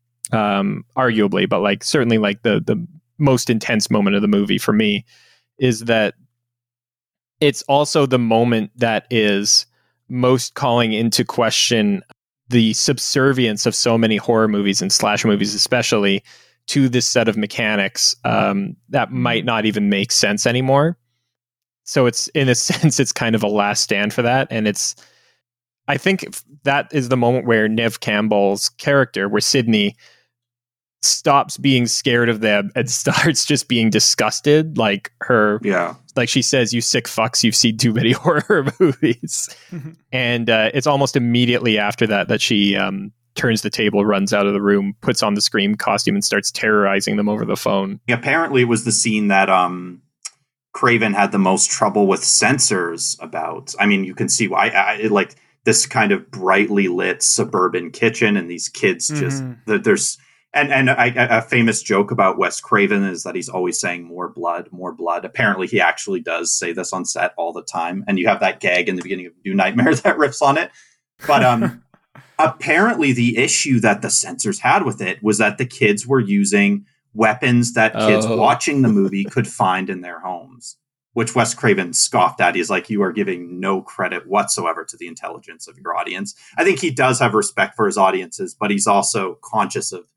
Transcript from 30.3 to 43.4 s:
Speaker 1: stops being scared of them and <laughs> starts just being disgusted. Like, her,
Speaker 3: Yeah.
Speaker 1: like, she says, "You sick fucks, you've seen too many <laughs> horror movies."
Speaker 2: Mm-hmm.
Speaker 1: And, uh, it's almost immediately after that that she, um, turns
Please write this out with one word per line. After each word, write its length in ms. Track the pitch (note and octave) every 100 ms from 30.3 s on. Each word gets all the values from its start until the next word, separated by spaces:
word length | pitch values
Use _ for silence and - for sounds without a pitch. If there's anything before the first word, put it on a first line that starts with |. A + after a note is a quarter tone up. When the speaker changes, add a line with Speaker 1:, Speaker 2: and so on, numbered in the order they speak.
| _ _ _ _ _ _ _
Speaker 1:
stops 540 | - - E3 C#3 - -
being 300 | C#3 C3 A#2+
scared 420 | - C#3 A#2+ A#2
of 120 | A2
them 300 | A2 G#2 G2+
and 160 | - -
<laughs> 0 |
starts 540 | - - - - C#3+
just 240 | - C#3+ -
being 220 | A#2+ A2+
disgusted. 840 | G#2 - - G#2+ - D3 D3+ D#3+ C#3+
Like, 360 | G2 G2 - -
her, 400 | - A#2+ G#2+ G#2
Speaker 3:
Yeah. 320 | G#2 F2+ E2+ D#2 _ -
Speaker 1:
like, 120 | A#2+
she 140 | C#3
says, 300 | A#2+ C#3 A2+
"You 60 | A#2+
sick 260 | - C3 -
fucks, 380 | - A2+ -
you've 100 | A#2
seen 220 | - A#2 A2
too 160 | A#2+
many 200 | A2+ A2+
<laughs> 0 |
horror 540 | B2+ E3 D3 - F3+ C3+ -
movies." 680 | D3 C3+ D#3 F3+ - - - - -
Speaker 2:
Mm-hmm. 200 | F3 C#3+ - _
Speaker 1:
And, 380 | C3 A#2+ A#2+ A#2
uh, 200 | A2+ A2
it's 120 | C#3+ D3
almost 280 | C#3 C#3 C#3
immediately 600 | A#2+ A#2+ A#2+ A#2+ A#2+ G#2+
after 280 | G#2 G#2 A2
that 200 | G2+ G2+
that 120 | A2
she, 360 | - G#2+ G2+ G2
um, 360 | G2 G2 G#2 - _
turns 260 | -